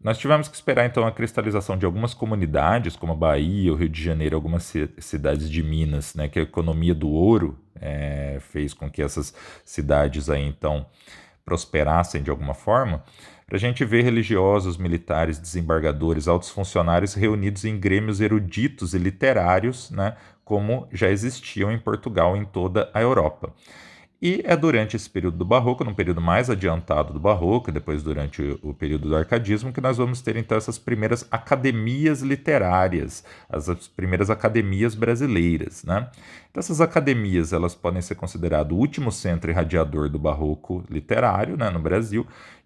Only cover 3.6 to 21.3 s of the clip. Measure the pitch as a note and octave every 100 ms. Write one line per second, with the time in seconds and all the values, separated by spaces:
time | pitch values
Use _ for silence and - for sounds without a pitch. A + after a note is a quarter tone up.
3.6 | F#2 D#2 E2 D#2 D#2+ D#2+ D#2 D#2 D#2+ E2+
4.6 | - D#2+ D2 - - D#2 C#2+ D2 D#2 D#2
5.6 | D#2 D#2 D#2 D2 C#2+ D#2+ D2 E2 D#2+ -
6.6 | E2 D#2+ E2+ D#2+ D#2 D2+ F#2+ A2+ D#2+ C#2
7.6 | _ - D2 C#2+ C#2+ C#2+ C#2 C#2 - D2+
8.6 | C#2+ - C#2+ - C#2+ D#2 C#2+ - - -
9.6 | - - C#2+ C#2+ C#2+ C#2 D2 C#2+ C#2+ D2
10.6 | D2+ D2+ C2+ _ - - - _ - E2+
11.6 | - D#2 D2+ E2 F2 - C#2+ C#2 C#2 D2
12.6 | - A#2 B2+ D2+ - - - - - G2
13.6 | A#2+ A#2+ A#2+ A#2 B2 A#2 G#2 G2+ F#2+ G2+
14.6 | F#2 F2 F2+ E2+ - D#2 E2 D#2 E2+ F2
15.6 | E2 D#2+ D#2 D2 D#2+ D#2 D#2 E2+ - -
16.6 | F#2+ F2+ E2+ F2 G2 G2 G#2+ G#2+ G2 G2+
17.6 | A2 G#2+ G2 F#2+ A2 G2+ G#2 G#2+ F#2+ G2+
18.6 | C3+ C3 F2+ F#2 F2+ F#2+ C3 A#2 F2 F#2
19.6 | A2+ B2+ - - G2 A2+ - _ - G#2
20.6 | G#2 B2+ - F#2+ G2 G2+ A#2+